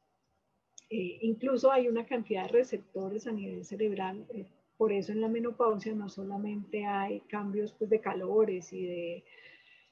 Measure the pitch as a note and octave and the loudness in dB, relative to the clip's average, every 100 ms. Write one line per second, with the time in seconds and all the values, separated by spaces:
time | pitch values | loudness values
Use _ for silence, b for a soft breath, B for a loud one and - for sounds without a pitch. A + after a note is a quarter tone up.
0 | _ _ _ _ _ _ _ _ - A3 | _ _ _ _ _ _ _ _ -8 -4
1 | F3+ - A3+ A3 C4 B3 C4 C4+ A#3+ A#3 | -4 -2 0 0 2 4 6 6 4 2
2 | A3+ B3 G#3+ G3 F#3 A#3 B3+ G3 - F#3+ | 0 -4 -2 -2 2 4 4 0 -6 -6
3 | F#3+ G#3 A#3 G#3+ F#3+ F3+ F3 G3+ G#3+ G3 | -4 -4 -4 -6 -6 -8 -8 -2 -2 -2
4 | F#3 G3 - G#3 F#3+ _ _ - A3 G3+ | -4 -6 -10 -12 -12 _ _ 0 2 2
5 | F#3+ G#3+ A3 A#3 A#3+ A3+ A#3 G#3 A3 G#3+ | 0 0 0 0 -2 2 2 2 0 -4
6 | G3+ G3 G3 G3+ G#3 G#3 G3 G#3+ G3+ G3 | -6 -8 -8 -4 -4 -6 -4 -4 -2 0
7 | G3 G3+ - G#3 G3+ G3+ G#3+ - G#3+ A3 | -2 -4 -6 -6 -2 -2 -2 -2 2 2
8 | G#3 F3+ F#3 G#3+ G#3 F#3 E3+ F#3 F3+ F3 | 2 -2 2 4 4 2 -6 -6 -6 -4
9 | E3+ F3 - B B B B B B | -6 -8 -12 B B B B B B